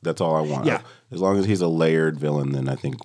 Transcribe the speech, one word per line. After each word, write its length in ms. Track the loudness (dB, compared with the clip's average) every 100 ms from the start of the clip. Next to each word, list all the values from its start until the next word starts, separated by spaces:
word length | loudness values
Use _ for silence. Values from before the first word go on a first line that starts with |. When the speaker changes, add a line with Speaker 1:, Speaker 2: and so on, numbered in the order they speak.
Speaker 1:
that's 180 | -6 -2
all 140 | 0 0
I 60 |
want. 260 | 0 -2 0
Speaker 2:
Yeah. 140 | -2 -6 -20 -12
Speaker 1:
As 80 | -2
long 200 | 0 2
as 60 | 2
he's 160 | 2
a 60 | 2
layered 520 | 2 2 4 2 0
villain, 320 | -2 -2 -2
then 180 | -2 -4
I 60 | -4
think 220 | -6 -8